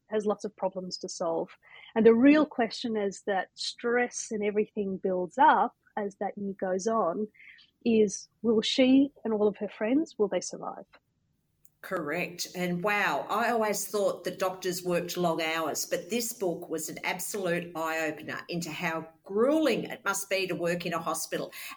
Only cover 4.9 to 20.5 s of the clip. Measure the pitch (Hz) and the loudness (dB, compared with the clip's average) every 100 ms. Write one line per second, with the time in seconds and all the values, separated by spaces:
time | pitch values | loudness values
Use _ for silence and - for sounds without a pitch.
4.9 | 185 190 185 180 - 302 226 233 - _ | -2 -2 -2 -2 4 6 6 4 -2 _
5.9 | - 202 - 202 - 196 196 190 185 202 | -6 -6 -4 -8 -6 -8 -4 -2 -2 0
6.9 | 226 170 185 214 - - - _ _ 233 | 0 0 0 -6 -8 -20 -20 _ _ 2
7.9 | 220 208 - - _ 220 220 - - 254 | 4 4 0 -14 _ 0 2 2 4 6
8.9 | 269 277 - 226 214 208 190 208 - 220 | 6 6 0 -4 0 0 0 -8 -4 0
9.9 | 269 339 - 202 180 - - - - - | 0 0 0 0 0 -4 -8 -10 -12 -16
10.9 | - _ _ _ _ _ _ - _ - | -20 _ _ _ _ _ _ -20 _ -8
11.9 | 185 147 170 170 175 - 180 180 175 208 | -6 -4 -4 -4 -8 -8 -4 -2 0 0
12.9 | 208 185 143 - 208 233 233 214 190 - | 2 2 0 -2 0 2 2 0 -2 -2
13.9 | 208 190 180 180 180 185 - 185 175 180 | 0 0 0 -6 -2 -4 -2 -4 -4 -2
14.9 | 175 170 180 175 160 160 165 156 - - | -2 -2 -2 0 0 -2 -2 -2 -4 -4
15.9 | 170 - 240 233 - 185 170 - 160 160 | -6 -4 -4 -4 -4 -4 -4 -6 -8 -8
16.9 | 151 - 180 - 214 185 175 175 160 160 | -8 -6 -6 -6 -4 -2 -4 -4 -6 -4
17.9 | 160 156 151 - - - 170 160 151 175 | -2 -2 -4 -8 -10 -8 -6 -6 -6 -4
18.9 | 165 - - - 202 254 320 294 185 170 | -4 -8 -16 -6 0 2 4 2 0 -4
19.9 | - 202 190 - 190 185 | -6 -4 -4 -2 -2 -2